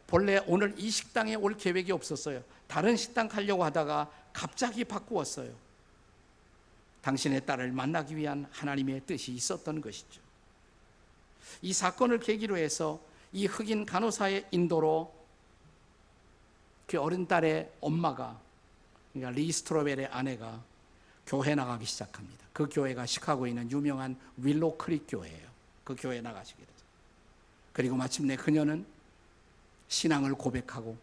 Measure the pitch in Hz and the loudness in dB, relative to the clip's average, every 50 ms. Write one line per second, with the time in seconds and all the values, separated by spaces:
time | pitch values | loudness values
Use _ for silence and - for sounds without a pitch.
0 | - - - 170 196 202 196 196 196 - 170 190 208 202 202 - 196 226 214 - | -2 2 4 4 6 6 6 4 4 4 4 4 4 2 0 -2 -4 -2 -2 -2
1 | - - - 240 220 220 220 214 196 202 214 208 - 185 175 185 185 185 185 160 | -4 -2 0 0 0 0 0 0 0 0 0 0 0 0 2 2 2 0 0 -2
2 | - - 156 131 - 151 139 123 123 - - - - - - 147 165 220 240 - | -2 -4 -6 -4 -4 -4 -6 -6 -8 -12 -20 -20 -12 -6 0 2 4 6 6 4
3 | - - - 240 226 208 - 208 202 202 196 180 175 156 147 170 156 147 151 147 | 2 0 0 0 0 0 0 -2 2 2 4 4 4 4 4 2 2 2 2 0
4 | 151 - - - - - - - - - - - 262 240 214 226 240 - 202 202 | 0 -2 -6 -18 -20 -14 -10 -8 -8 -6 -2 0 0 0 0 -2 -4 -2 -4 -6
5 | 202 - 226 185 139 - - - 127 120 120 117 - - - - - _ _ - | -4 -2 -2 -2 0 -2 -4 -8 -10 -10 -12 -16 -20 -20 -20 -20 -20 _ _ -20
6 | - _ _ - - _ - _ - - _ - _ _ - - - _ - - | -20 _ _ -20 -20 _ -20 _ -20 -20 _ -20 _ _ -20 -20 -20 _ -16 -6
7 | - 139 135 127 - 151 135 135 135 - 139 123 127 127 123 131 127 139 165 165 | -2 -2 0 0 2 2 2 0 0 0 -2 -2 -2 -4 -2 -2 -2 0 0 -2
8 | 147 135 156 156 151 147 143 143 143 - - - 147 143 139 139 135 135 135 135 | -2 -4 -4 -4 -2 -2 -4 -4 -6 -10 -10 -6 -4 -2 -2 0 0 -2 -2 -4
9 | 135 - 180 127 - - 123 123 120 - 190 170 - 160 151 156 147 110 104 - | -4 -6 -6 -6 -6 -8 -6 -4 -4 -4 -4 -4 -6 -6 -6 -6 -6 -8 -10 -14
10 | - - - - - - - - - - - _ - - - - - - - _ | -16 -18 -20 -20 -20 -20 -20 -20 -20 -20 -20 _ -20 -20 -20 -20 -20 -20 -20 _
11 | - - - _ - - - - - - - - - 180 185 - 190 180 185 - | -20 -20 -20 _ -20 -20 -20 -20 -20 -20 -16 -10 -6 -4 0 2 2 2 2 4
12 | 254 240 240 226 233 - 220 214 220 214 196 175 160 147 - - 165 156 151 160 | 4 4 4 4 4 2 0 2 0 0 0 2 2 0 0 0 -2 -2 -2 -4
13 | - - - - - - - 190 202 190 - - 220 208 220 208 208 208 - 185 | -8 -16 -20 -20 -16 -10 -4 0 0 0 0 -2 -2 0 0 0 0 0 0 2
14 | 226 226 208 - 208 196 196 196 196 - - 175 175 165 170 160 156 156 156 160 | 2 2 2 2 2 2 2 0 -2 0 2 4 4 6 6 6 6 6 4 4
15 | 165 - - - - - - - - - - - - - - - - - - _ | 2 -2 -8 -18 -20 -20 -20 -20 -20 -20 -20 -20 -20 -20 -20 -20 -20 -20 -20 _
16 | - - - - - - - - - - _ - - - - - - - - 160 | -20 -20 -20 -20 -20 -20 -20 -20 -20 -20 _ -20 -20 -20 -20 -20 -8 -4 -2 0
17 | 139 160 175 185 180 165 190 170 165 156 156 160 160 - - - - 151 160 170 | 0 0 0 0 2 4 4 4 4 4 2 2 -2 -6 -8 -6 -2 0 0 2
18 | 170 151 131 135 123 120 117 117 - - - - - - - - - - - - | 2 0 0 -2 -6 -10 -10 -14 -18 -20 -20 -20 -20 -20 -20 -20 -20 -20 -20 -20
19 | - - - 139 127 127 123 139 151 165 156 - - - 165 156 147 143 139 131 | -20 -14 -10 -8 -6 -4 -2 0 0 0 0 -2 -2 0 2 2 2 2 0 -2
20 | 135 131 - 123 131 135 127 110 113 113 113 117 120 - - - - - - - | -4 -4 -4 -4 -4 -4 -4 -6 -8 -10 -12 -12 -14 -18 -20 -20 -20 -20 -20 -20
21 | - - - - - - - 139 127 143 151 135 131 123 120 117 113 - - - | -20 -20 -20 -20 -8 -2 0 0 2 2 2 2 2 0 -2 -4 -4 -6 -6 -8
22 | 107 - - - 95 92 - - - - - - 151 143 - 147 139 131 127 120 | -8 -12 -12 -16 -16 -16 -18 -20 -20 -8 -4 -2 -2 0 0 0 0 0 0 -4
23 | 123 120 - - - - 151 127 127 123 120 120 120 117 131 143 143 147 139 131 | -4 -4 -4 -4 0 0 0 0 0 -2 -2 -2 -4 -2 -2 0 0 0 0 -2
24 | 131 131 127 127 - - - - 127 139 147 156 165 160 160 - - - 165 147 | -4 -6 -8 -10 -12 -18 -8 -2 0 2 2 4 2 2 0 -2 -4 -2 -2 -4
25 | - - - 101 85 78 82 80 - - - - - - - - - - 135 117 | -4 -4 -8 -8 -8 -10 -14 -16 -18 -20 -20 -20 -20 -20 -20 -16 -10 -10 -10 -6
26 | - 131 127 120 117 120 110 95 90 - - - - - - - - _ _ _ | -6 -6 -6 -6 -6 -8 -10 -12 -14 -16 -18 -20 -20 -20 -20 -20 -20 _ _ _
27 | - - _ _ - - - _ _ _ _ _ - - - - 131 123 127 127 | -20 -20 _ _ -20 -20 -20 _ _ _ _ _ -20 -8 -2 0 0 2 2 0
28 | 127 127 - - 151 135 135 131 - - 151 156 151 147 156 165 190 - - - | -2 -2 -2 0 0 0 0 0 2 4 4 4 4 2 0 -2 -4 -8 -14 -20
29 | - - - - - _ - _ - _ - - - - _ - - - - - | -20 -20 -20 -20 -20 _ -20 _ -20 _ -20 -20 -20 -20 _ -20 -10 -4 -2 0
30 | - 165 151 143 139 135 139 135 - 131 120 127 120 - - 123 113 113 113 117 | 2 4 4 4 2 0 0 -2 -2 -2 -2 -4 -4 -6 -10 -10 -10 -10 -10 -12